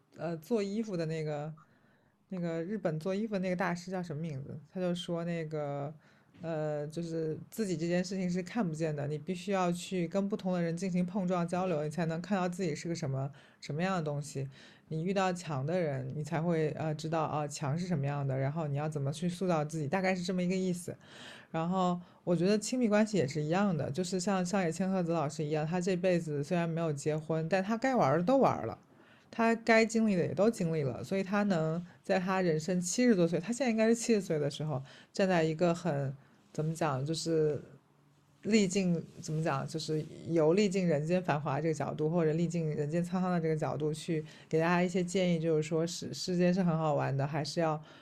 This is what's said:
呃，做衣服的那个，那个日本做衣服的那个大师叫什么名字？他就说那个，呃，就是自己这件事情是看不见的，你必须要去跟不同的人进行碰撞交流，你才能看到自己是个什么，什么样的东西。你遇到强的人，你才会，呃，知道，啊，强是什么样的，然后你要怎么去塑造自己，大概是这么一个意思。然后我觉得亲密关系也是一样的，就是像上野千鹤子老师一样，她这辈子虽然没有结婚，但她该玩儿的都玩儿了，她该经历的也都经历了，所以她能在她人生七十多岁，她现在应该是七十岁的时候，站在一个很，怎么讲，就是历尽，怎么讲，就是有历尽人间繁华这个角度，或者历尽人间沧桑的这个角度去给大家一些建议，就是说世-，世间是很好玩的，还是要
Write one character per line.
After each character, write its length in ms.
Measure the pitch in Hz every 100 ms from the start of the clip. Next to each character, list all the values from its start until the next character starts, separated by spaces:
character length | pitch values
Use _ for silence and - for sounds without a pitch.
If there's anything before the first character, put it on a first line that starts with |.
| _ -
呃， 200 | 160 165
做 260 | - 233
衣 180 | 202 214
服 160 | 220 180
的 80 | 160
那 180 | 160
个， 280 | 151 147 151 156 - _ _ _ _ _ _
那 100 | 185
个 240 | 170 165
日 160 | 165 214
本 200 | 175 156
做 120 | 190
衣 140 | 196 220
服 60 |
的 80 | 202
那 100 | 185
个 60 | 180
大 180 | 185
师 160 | 175 185
叫 100 | 185
什 140 | 175
么 80 | 147
名 180 | 165 135
字？ 120 | - 156 -
他 60 | 190
就 140 | 180
说 300 | 175 175 170
那 200 | 170 170
个， 480 | 156 156 147 143 143 156 - _ _ -
呃， 440 | 165 156 151 147 147
就 160 | 170
是 340 | 170 165 160 156 -
自 160 | - 202
己 100 | 156
这 120 | 170
件 160 | 175
事 100 | 180 190
情 140 | 180
是 100 | 180
看 240 | 180 240
不 80 | 185
见 220 | 156 160
的， 140 | 147 139
你 100 | 151
必 160 | 151
须 160 | 180 208
要 220 | 190 180
去 340 | 175 - 185 170
跟 220 | 196 196
不 80 | 214
同 160 | 190
的 100 | 180
人 140 | 170 165
进 120 | 190
行 160 | 180
碰 220 | 180 208 180
撞 180 | 180
交 220 | 170 180 185
流， 160 | 151
你 80 | 151
才 160 | 151 160
能 160 | 165
看 160 | 175 202
到 100 | 185
自 140 | 180
己 100 | 180
是 160 | 143 170
个 60 |
什 160 | 170 147
么， 220 | 135 139 - - _
什 140 | -
么 80 | 147
样 140 | 185 185
的 60 |
东 180 | 151 143
西。 260 | 143 143 135 - - - -
你 160 | 160
遇 100 | 175
到 200 | 196 185
强 340 | 180 165 139 143
的 140 | 185
人， 320 | 160 135 131
你 80 | 147
才 180 | 151 160
会， 300 | 170 160 156 -
呃， 160 | 160
知 140 | 156 160
道， 140 | 160
啊， 240 | 156 151 147
强 280 | - 143 165
是 120 | 180
什 100 | 156
么 80 | 139
样 180 | 143 139
的， 120 | 131
然 140 | 135
后 160 | 160 151
你 80 | 139
要 120 | 156
怎 140 | 151
么 100 | 135
去 160 | 151 175
塑 200 | 175 185
造 160 | 160
自 160 | 151 160
己， 80 | 151
大 120 | 190
概 140 | 185
是 80 | 185
这 100 | 175
么 80 | 185
一 80 | 180
个 60 |
意 180 | 185 185
思。 240 | 175 - - - - - - -
然 160 | 160 170
后 320 | 185 180 175 - -
我 120 | - 175
觉 100 | 180
得 100 | 214
亲 220 | - 254
密 100 | 233
关 160 | 208
系 120 | 220 190
也 100 | 135
是 160 | 151
一 60 | 151
样 280 | 180 208 156
的， 140 | 117
就 140 | 139
是 160 | 180 185
像 240 | 190 190 180
上 160 | 202
野 80 | 170
千 180 | 165 190
鹤 120 | 190
子 100 | 165
老 160 | 170 143
师 160 | 156
一 60 | 151
样， 160 | 156 156
她 140 | 180
这 160 | 180 180
辈 200 | 185 175
子 240 | 156 147
虽 120 | 143 175
然 120 | 170
没 120 | 165
有 120 | 165
结 240 | 143 156 156
婚， 320 | 156 160 160
但 140 | 190
她 140 | 190 226
该 180 | 262
玩 140 | 247 139
儿 80 | 156
的 60 |
都 120 | 180 269
玩 160 | 180 73
儿 100 | 110
了， 120 | - _ - - - _
她 200 | - 226
该 300 | 226 226 226
经 220 | 220 226 220
历 60 |
的 100 | 185
也 80 | 135
都 160 | 139 214
经 240 | 233 170
历 80 | 160
了， 200 | 139 101
所 160 | 123 196
以 60 |
她 180 | 190 202
能 400 | 208 170 160 165 175 -
在 160 | - 190
她 200 | 180 190
人 180 | 180 156
生 220 | 175 180
七 240 | 175 -
十 120 | 247 190
多 100 | 170
岁， 140 | 170
她 120 | 175
现 120 | 240 254
在 40 |
应 60 | 220
该 100 | 220
是 60 | 233
七 180 | -
十 60 | 214
岁 180 | 185 156
的 100 | 143
时 140 | -
候， 160 | 156 131 135 - -
站 160 | - 190
在 140 | 175
一 100 | 160
个 220 | 156 180
很， 420 | 170 180 143 139 139 - _ _
怎 120 | -
么 80 | 156
讲， 320 | 160 160 131
就 80 | 143
是 480 | 156 165 160 151 127 - - _ _ _ _ _ _
历 260 | 196 220 190
尽， 360 | 196 180 165 - -
怎 140 | -
么 80 | 156
讲， 240 | 160 135 139
就 100 | 160
是 300 | - 156 156 - -
有 260 | 165 151
历 140 | 180 208
尽 180 | 190 180
人 180 | 147
间 160 | 156 185
繁 200 | 180 147
华 200 | 147 135
这 60 | 160
个 80 |
角 180 | 156 -
度， 160 | 151 156
或 160 | 175
者 80 | 156
历 120 | 160 165
尽 240 | 170 156
人 180 | 147 147
间 160 | 170
沧 160 | 175 180
桑 120 | 185
的 80 | 175
这 80 | 160
个 80 | 156
角 200 | 147 131
度 160 | 151
去 320 | 156 - 156 156 - -
给 120 | 156
大 80 | 165
家 120 | 175
一 80 | 180
些 140 | 185
建 320 | 180 190 180
议， 60 | 165
就 160 | 165 156
是 80 |
说 200 | 156 160
世-， 300 | 170 - -
世 220 | 139 - 175
间 180 | 180
是 80 | 180
很 160 | 175 160
好 160 | 156
玩 200 | 143 135 135
的， 100 | 143
还 180 | 147
是 140 | 147 -
要 240 | 160 151 151 -